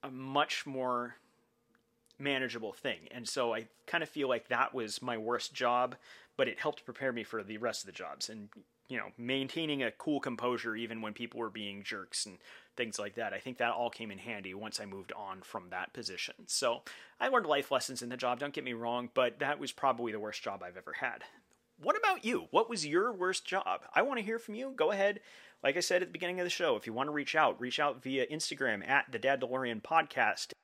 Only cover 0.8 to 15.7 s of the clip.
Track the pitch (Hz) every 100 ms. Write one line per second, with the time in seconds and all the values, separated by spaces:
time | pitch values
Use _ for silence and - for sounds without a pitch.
0.8 | 127 123 120 - _ _ _ _ _ _
1.8 | _ _ _ _ 139 135 131 117 110 -
2.8 | 135 104 - 123 113 - 120 113 113 _
3.8 | - 170 156 151 135 120 - 120 - 131
4.8 | 110 107 123 113 110 120 - 139 123 123
5.8 | 123 123 - - - - 127 - 156 -
6.8 | - 117 135 120 104 113 98 107 117 107
7.8 | 98 85 87 71 - 110 104 - - _
8.8 | _ 123 101 - 120 135 135 - 160 143
9.8 | 131 - - 143 135 117 123 120 117 110
10.8 | 117 113 110 104 117 117 113 101 104 101
11.8 | 101 107 92 - 107 92 - - - -
12.8 | 120 104 104 107 107 98 - 123 120 117
13.8 | 120 - 110 98 117 107 95 95 110 110
14.8 | 104 98 92 - 98 135 - 104 90